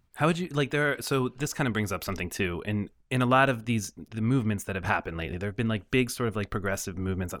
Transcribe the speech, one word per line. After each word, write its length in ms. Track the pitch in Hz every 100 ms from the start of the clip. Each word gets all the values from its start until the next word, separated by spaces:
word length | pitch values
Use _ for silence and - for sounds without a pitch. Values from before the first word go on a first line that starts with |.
| _
How 120 | - 151
would 100 | 170
you, 80 | 180
like, 180 | 143 135
there, 300 | 147 147 120
so 300 | - 135 127
this 220 | - 147
kind 140 | - 135
of 60 |
brings 180 | 107 101
up 140 | 92
something 260 | - 95 90
too. 320 | - 92 85 -
And 220 | 104 98 - _
in 100 | 127
a 60 | 123
lot 220 | 127 135
of 160 | 117
these, 280 | 110 113 98 - -
the 100 | 113
movements 420 | 113 135 107 101
that 120 | - 95
have 80 |
happened 320 | 98 90 - 82
lately, 220 | 82 90
there 100 | 101
have 80 | 101
been, 100 | 113
like, 240 | 110 -
big 180 | 127 123
sort 200 | - 120
of, 80 | 104
like, 140 | 101
progressive 460 | 107 101 95 - 95
movements 380 | 95 95 87 -